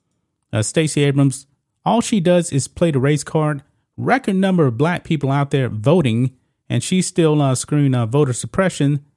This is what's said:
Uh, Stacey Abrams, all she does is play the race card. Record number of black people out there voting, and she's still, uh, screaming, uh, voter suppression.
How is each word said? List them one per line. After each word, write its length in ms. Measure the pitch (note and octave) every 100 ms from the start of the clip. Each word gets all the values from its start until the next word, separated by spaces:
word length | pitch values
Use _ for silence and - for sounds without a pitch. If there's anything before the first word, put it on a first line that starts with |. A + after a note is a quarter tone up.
| _ _ _ _ _
Uh, 120 | A2
Stacey 400 | G#2+ - D#3 -
Abrams, 420 | C#3+ C#3 C#3 C3+ - _ _ _ D#3+
all 160 | A3
she 180 | - G#3+
does 320 | E3+ F3 E3+
is 160 | C#3+ -
play 220 | - E3+
the 100 | C#3
race 240 | C3 D3+
card. 380 | - D#3+ D3+ D3 - _ _ -
Record 400 | A#2+ B3 C4 F#3+
number 300 | F#3+ F#3 C#3
of 140 | A2+
black 240 | D#3 F3+
people 280 | - D#3 C3+
out 200 | C#3 C#3
there 180 | C#3+ B2
voting, 640 | G#2+ G#2+ F3+ C#3 A2+ C3 - _ _ _
and 160 | B2
she's 220 | - F#3 F3
still, 340 | - D#3+ D3+
uh, 140 | C#3
screaming, 400 | B2 - D3 C#3
uh, 140 | B2+ A2+
voter 260 | C3+ C#3+
suppression. 720 | A#2+ A#2 - F#3 - C#3+ D3 -